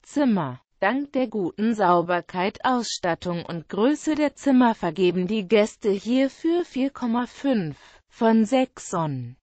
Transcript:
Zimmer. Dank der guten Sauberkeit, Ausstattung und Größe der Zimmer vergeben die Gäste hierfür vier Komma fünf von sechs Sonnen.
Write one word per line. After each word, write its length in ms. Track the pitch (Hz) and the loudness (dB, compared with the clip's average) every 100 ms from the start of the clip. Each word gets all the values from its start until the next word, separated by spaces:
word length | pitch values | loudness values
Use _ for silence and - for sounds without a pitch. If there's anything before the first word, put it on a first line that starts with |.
Zimmer. 580 | _ 285 277 202 143 123 _ _ | _ -2 0 0 -2 -8 _ _
Dank 340 | 196 254 285 | -2 -2 -4
der 120 | 262 247 | -2 -2
guten 480 | 214 170 - 220 | -2 -4 -2 -2
Sauberkeit, 840 | 220 185 175 175 175 - 185 190 - | 2 4 4 2 -2 -4 -4 -4 -2
Ausstattung 800 | - 247 214 - 180 165 180 175 - | -2 -2 -4 -6 -4 -4 -4 -6 -6
und 220 | 170 - | -10 -8
Größe 460 | 185 233 302 - | 0 0 0 -2
der 220 | 302 294 - | 0 -2 -2
Zimmer 400 | 277 254 247 220 | 2 4 4 2
vergeben 500 | 180 156 180 175 180 | -4 0 0 2 -2
die 220 | 220 180 | -4 2
Gäste 420 | 214 214 - 214 | 2 2 0 -2
hierfür 760 | 196 214 254 269 - 330 349 339 | -2 0 0 0 -2 -2 -2 -2
vier 260 | 262 269 | -4 -4
Komma 340 | - 247 226 247 | -4 -4 -2 -4
fünf 520 | - 277 240 160 143 - _ _ | -6 -2 -2 -2 -10 -20 _ _
von 360 | - 226 226 214 | -2 2 4 4
sechs 460 | 262 262 - - | 2 0 -6 -8
Sonnen. 460 | 175 160 131 120 123 | -4 -4 -4 -8 -16